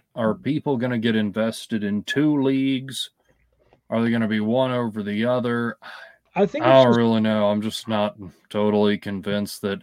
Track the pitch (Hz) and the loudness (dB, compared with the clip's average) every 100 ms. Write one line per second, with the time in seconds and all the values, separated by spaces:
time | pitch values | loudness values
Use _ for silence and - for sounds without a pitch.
0 | _ - 110 101 127 147 147 127 123 120 | _ -4 -2 -2 -4 -4 -2 -2 -2 0
1 | 117 110 104 107 110 - - 110 101 104 | 0 2 0 -2 -4 -4 -6 -4 -2 -4
2 | - 139 151 147 135 135 135 131 135 127 | -2 0 2 2 0 0 0 -2 -6 -10
3 | - _ _ _ _ _ _ _ - 113 | -10 _ _ _ _ _ _ _ -6 0
4 | 117 117 110 110 107 127 131 123 117 107 | 0 2 0 0 0 2 0 0 -2 -4
5 | 101 104 120 123 120 120 117 - - - | -4 -2 0 0 0 -2 -4 -6 -14 -18
6 | - - _ 180 196 294 127 135 123 117 | -20 -20 _ -2 -2 2 6 8 8 6
7 | 117 113 110 107 104 107 107 - - 107 | 4 2 2 2 0 0 -4 -8 -4 -2
8 | 104 - 92 - - 107 104 104 104 104 | -2 -4 -16 -18 -8 -2 2 2 2 0
9 | 104 98 101 101 101 - 101 95 | -4 -8 -4 -4 -4 -6 -6 -6